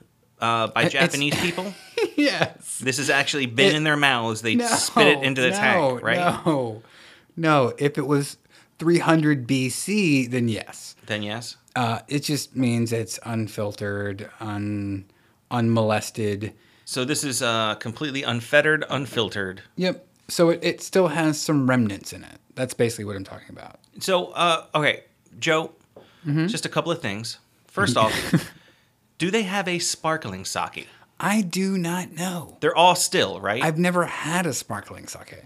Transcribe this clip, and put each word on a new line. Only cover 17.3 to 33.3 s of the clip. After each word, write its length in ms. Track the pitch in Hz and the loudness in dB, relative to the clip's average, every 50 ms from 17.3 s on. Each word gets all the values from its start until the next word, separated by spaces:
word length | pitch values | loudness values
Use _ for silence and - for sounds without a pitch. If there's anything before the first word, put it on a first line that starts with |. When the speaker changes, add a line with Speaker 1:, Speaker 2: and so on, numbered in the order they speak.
| 123 110 | -2 -2
Speaker 1:
uh, 340 | 131 120 113 113 113 107 104 | 0 0 2 2 0 0 -2
completely 460 | - - 117 110 - 156 147 131 139 139 | -4 -6 -8 -6 -6 -6 -4 -4 -4 -4
unfettered, 600 | 123 117 120 117 - - 147 147 156 151 151 147 - | -2 -4 -4 0 4 4 6 6 6 2 0 0 -2
unfiltered. 720 | 143 135 143 120 - 123 110 92 - 104 98 95 92 95 - - _ | -4 -4 -4 -4 -2 -2 -2 -2 -2 -4 -6 -6 -8 -10 -16 -12 _
Speaker 2:
Yep. 280 | - 180 180 180 180 - _ _ _ _ - | -4 -2 -2 -2 -4 -8 _ _ _ _ -4
So 220 | - - 170 165 | 0 2 4 4
it, 100 | 170 170 | 4 2
it 200 | - 175 - - | 0 -2 -4 -4
still 260 | - - - 190 185 165 | -4 0 2 4 4 4
has 320 | 143 165 160 156 151 147 | 2 0 0 0 0 -2
some 280 | - - 156 143 131 127 | -2 0 2 2 4 4
remnants 440 | 127 127 117 104 98 95 - - | 4 4 2 2 -2 -6 -10 -14
in 120 | - - - | -14 -16 -16
it. 140 | - - - _ _ - | -18 -20 -20 _ _ -8
That's 200 | - 131 123 - | -6 -6 -4 0
basically 300 | - 123 113 113 - 107 | 0 0 0 0 -4 -8
what 100 | 101 104 | -8 -8
I'm 80 | 98 95 | -10 -10
talking 260 | - - - - - | -12 -14 -18 -18 -18
about. 280 | - - - - - - _ _ - - | -18 -18 -18 -20 -20 -20 _ _ -14 -8
Speaker 1:
So, 260 | - - 190 180 - - | -2 0 0 0 0 -2
uh, 340 | - - 170 175 165 160 - - - | -2 0 2 2 2 0 -2 -2 0
okay, 300 | 156 151 131 95 - - _ _ _ _ _ - 101 | 2 2 2 2 0 -4 _ _ _ _ _ -12 -4
Joe, 340 | 117 165 160 156 165 - - _ _ _ - - - - _ _ - | 0 2 2 2 0 -4 -8 _ _ _ -20 -20 -20 -20 _ _ -4
Speaker 2:
Mm-hmm. 200 | 151 147 160 160 | -2 0 0 0
Speaker 1:
just 180 | 185 233 - - | 0 -2 -4 -6
a 40 | - | -4
couple 240 | - 160 143 165 | -4 -2 -2 -2
of 80 | 165 165 | -2 -4
things. 360 | - 110 98 104 117 117 - - _ _ _ _ _ | -4 -6 -6 -6 -8 -10 -12 -14 _ _ _ _ _
First 300 | _ - 95 101 98 120 | _ -4 0 0 2 4
Speaker 2:
<laughs> 60 | 120 | 4
Speaker 1:
off, 100 | 110 110 - - - - - 156 - - - - _ _ _ _ _ _ _ _ _ _ _ - | 4 2 2 -2 -2 0 0 0 0 -2 -16 -20 _ _ _ _ _ _ _ _ _ _ _ -4
do 100 | 160 185 | -2 0
they 120 | 190 226 | 0 0
have 240 | 214 180 190 208 185 | -2 -2 -2 -4 -2
a 140 | 180 175 170 | -2 -2 -2
sparkling 640 | - - - - - 160 160 156 156 117 95 92 95 | -2 -4 -4 -2 -2 -2 -2 -2 -4 -8 -8 -8 -8
sake? 420 | - - 95 85 - - - - - - - - _ _ - | -6 -4 -4 -4 -4 -6 -12 -16 -16 -18 -20 -20 _ _ -4
Speaker 2:
I 220 | - 180 202 220 | -2 0 2 2
do 360 | 208 170 165 185 190 190 196 190 | 0 0 -2 -2 0 0 0 0
not 340 | 170 165 175 180 180 - | -2 -2 -2 -4 -6 -8
know. 460 | - 151 175 185 180 175 135 - - - | -8 -8 -6 -6 -6 -8 -10 -14 -6 -2
Speaker 1:
They're 140 | - 151 151 | 0 2 6
all 180 | 151 170 180 175 | 6 8 8 6
still, 460 | 165 - - - 175 117 95 | 4 2 0 2 2 0 0